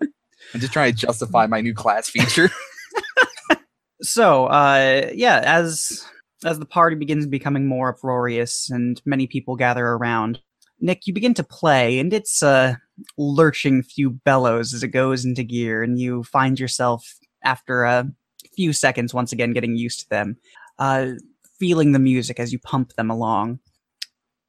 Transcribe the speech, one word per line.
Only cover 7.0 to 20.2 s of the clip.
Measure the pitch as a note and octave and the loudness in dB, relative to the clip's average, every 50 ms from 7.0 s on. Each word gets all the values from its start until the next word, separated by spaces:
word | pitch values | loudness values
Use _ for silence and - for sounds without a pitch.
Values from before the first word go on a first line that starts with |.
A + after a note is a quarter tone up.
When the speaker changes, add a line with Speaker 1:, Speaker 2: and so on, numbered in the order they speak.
| D3 C#3+ D#3 D3+ D3 | -4 -2 -2 -2 -2
Speaker 2:
becoming | C#3+ C3+ C3+ - C#3+ C#3+ C3+ C#3 | -2 -4 -4 -2 -2 -2 0 0
more | C3+ C3 B2+ C3 B2+ | 0 -2 -2 -2 -4
uproarious | A#2+ - - C3 B2 B2 A#2+ B2 A#2 A#2 A#2+ A#2+ - - - - | -4 -4 -4 -4 -2 -2 -2 -2 -2 -2 -2 -4 -4 -8 -8 -6
and | B2+ A#2+ A#2+ B2 B2 - - | -4 -4 -2 -2 -4 -4 -4
many | D3 C#3 C3 C3+ | -2 -2 -2 -2
people | B2+ - C3+ - - B2+ | -2 -4 -8 -6 -6 -4
gather | A#2+ B2+ B2 B2 B2 A#2+ | 0 0 0 0 0 0
around, | A#2+ A#2+ A2+ A#2+ A#2 A#2 A2+ A2 A2+ A#2+ - _ _ _ _ _ _ _ - | -2 -2 -2 -2 -2 -2 -2 -2 -2 -4 -8 _ _ _ _ _ _ _ -6
Nick, | - F3 F3+ - - G3+ | -2 -2 -2 -4 -4 -6
you | F3 | -6
begin | G3+ A3 B3 A#3 | -2 0 0 0
to | - D#3 | 0 -4
play, | _ - - - D#3+ C#3+ C3 B2 A#2 B2+ C3 | _ -8 -2 2 2 4 4 4 2 2 0
and | C#3 F3+ G#3+ | 0 -2 -2
it's | G#3+ G#3+ - - - | -4 -4 -4 -4 0
a | D#3+ C#3+ C#3 C3 C3 C3 B2 - _ _ _ - - _ - | 2 4 4 4 4 2 0 -4 _ _ _ -20 -20 _ -8
lurching | - D3 C#3+ C#3+ C#3+ D#3+ D3+ C#3 - - C#3+ C3+ B2+ B2+ | -6 -4 -2 4 4 4 4 4 0 0 2 2 2 0
few | _ - - C#3 C3 | _ -4 -2 -2 -2
bellows | B2 B2+ - C#3+ C3+ C3 B2+ A#2+ A2+ A#2 A#2 A#2 B2 | -2 0 2 2 4 4 4 2 2 0 -2 -4 -6
as | A#2+ C3+ | -6 -6
it | A2+ | -4
goes | - C3 C3 C3 C3 B2+ B2 | 0 0 0 0 0 -2 -2
into | B2+ B2 B2+ B2 | -4 -4 -4 -6
gear, | A2+ B2 A#2+ A#2+ A2+ A2 A2 A#2 | -6 -4 -4 -4 -2 -2 -2 -2
and | A#2+ B2 B2 | -2 -2 -2
you | B2 B2 B2 A#2+ A#2+ | -2 -4 -4 -6 -6
find | - - C#3 C3 C3 C3+ B2+ | -2 0 0 0 0 0 -2
yourself, | C3 B2 - - B2+ B2 A#2+ A#2 - - - _ _ _ _ _ - | -4 -6 -4 -2 0 0 0 -2 -6 -16 -20 _ _ _ _ _ -2
after | C3+ B2+ - _ - C3 B2 A#2+ | -2 -2 -2 _ -4 -2 0 2
a | A#2+ B2 B2 B2 C#3+ - _ _ _ _ _ - _ - | 2 2 0 0 -4 -10 _ _ _ _ _ -20 _ -6
few | - F#3 D#3+ D3 | -4 -2 -2 0
seconds, | - - C3+ B2 C3+ A#2+ A#2+ - | 0 0 0 0 0 -4 -4 -4
once | B2 B2 - - | -4 -6 -4 -4
again | A2+ A#2+ A#2 A#2 | -4 -2 -2 -2
getting | A#2+ A#2 A#2 A#2 | -2 -2 -2 -4
used | A#2 A#2 A#2+ - - | -4 -4 -6 -8 -10
to | - - | -10 -6
them, | G#2+ G#2 | -4 -4